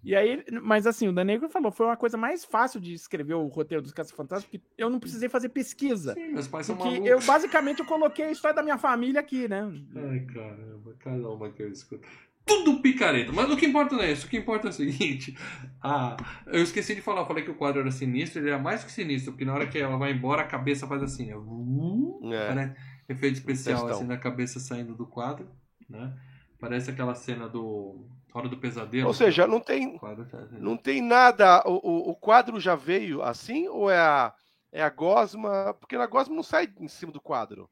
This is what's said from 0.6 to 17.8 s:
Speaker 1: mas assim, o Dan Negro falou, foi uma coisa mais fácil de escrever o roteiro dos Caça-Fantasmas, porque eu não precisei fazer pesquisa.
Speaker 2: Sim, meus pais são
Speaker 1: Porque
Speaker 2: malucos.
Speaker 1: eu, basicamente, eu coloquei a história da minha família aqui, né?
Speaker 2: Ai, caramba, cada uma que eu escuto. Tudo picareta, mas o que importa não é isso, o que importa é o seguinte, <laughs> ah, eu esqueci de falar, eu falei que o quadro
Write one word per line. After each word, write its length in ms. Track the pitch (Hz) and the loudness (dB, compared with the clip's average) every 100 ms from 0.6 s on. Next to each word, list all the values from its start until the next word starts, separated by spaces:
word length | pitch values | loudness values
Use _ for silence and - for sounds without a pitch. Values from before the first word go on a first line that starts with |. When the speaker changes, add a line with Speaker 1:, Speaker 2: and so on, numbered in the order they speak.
Speaker 1:
mas 240 | 214 214 208 | 2 4 4
assim, 220 | 226 214 | 2 0
o 40 | |
Dan 120 | 180 | 2
Negro 240 | 185 220 311 | 2 0 -2
falou, 200 | 370 247 | 0 -2
foi 140 | - | 2
uma 120 | 226 233 | 0 2
coisa 200 | 240 220 | -2 -2
mais 260 | 233 339 | -4 -4
fácil 380 | - 220 254 247 | -2 2 2 0
de 140 | 175 | -10
escrever 400 | 170 - 165 147 | -12 -8 -6 -2
o 120 | 165 151 | -2 -2
roteiro 340 | 131 151 160 | -4 -4 -4
dos 100 | 139 | -6
Caça-Fantasmas, 520 | 147 151 - 139 185 | -10 -12 -10 -8 -8
porque 160 | 196 190 _ - | -8 -16 _ -6
eu 100 | 233 | -4
não 100 | 254 | -2
precisei 300 | 247 247 240 | -6 -6 -2
fazer 220 | 247 247 | -2 -2
pesquisa. 640 | 269 254 - 277 220 139 | -4 -6 -4 -2 -2 -4
Speaker 2:
Sim, 180 | 110 330 | -6 -6
meus 160 | 285 139 | -6 -6
pais 160 | 160 151 | -8 -6
são 80 | |
Speaker 1:
Porque 160 | 220 247 | -2 -2
Speaker 2:
malucos. 200 | 185 202 | 0 4
Speaker 1:
eu, 100 | 254 | 4
basicamente, 600 | 240 294 311 320 277 285 | 6 4 6 2 2 -2
eu 40 | 302 | -2
coloquei 380 | 320 302 302 | 2 2 2
a 60 | 311 | -4
história 240 | 302 302 302 | 0 0 2
da 60 | |
minha 160 | 302 285 | 0 2
família 420 | 294 240 247 277 | 2 2 2 0
aqui, 260 | 294 262 240 | 0 -4 -2
né? 240 | 196 208 151 143 | -2 -4 -8 -12
Speaker 2:
Ai, 260 | - 143 131 | -10 -4 -4
caramba, 760 | 131 120 110 107 110 107 110 127 | -6 -10 -12 -14 -16 -16 -18 -16
cada 300 | 139 127 117 | -8 -6 -6
uma 220 | 110 107 | -8 -10
que 120 | 104 | -8
eu 60 | 107 | -10
escuto. 360 | 98 - - - - _ _ - | -10 -16 -18 -18 -20 _ _ 2
Tudo 340 | 415 320 269 | 4 6 4
picareta, 500 | 262 254 190 151 - | 4 4 4 4 0
mas 200 | 165 262 | 0 2
o 60 | 285 | 4
que 80 | 302 | 4
importa 280 | 285 285 | 4 2
não 80 | 262 | 2
é 80 | 180 | 0
isso, 160 | 143 - | -2 -4
o 40 | |
que 80 | 226 | -4
importa 300 | 208 214 214 | -2 -2 -2
é 20 | |
o 20 | |
seguinte, 640 | 170 143 135 165 135 - 131 - - | -2 -4 0 0 -2 -8 -12 -14 -14
<laughs> 180 | 127 - | -16 -8
ah, 320 | 139 143 123 113 117 - - | -2 -2 -2 -6 -12 -14 -4
eu 160 | 170 | 0
esqueci 320 | 170 202 - | 2 0 -4
de 80 | 202 | -4
falar, 180 | 202 196 | -2 -2
eu 60 | 170 | -2
falei 180 | 165 | -4
que 60 | 160 | -4
o 40 | |
quadro 260 | 151 143 139 | -2 0 0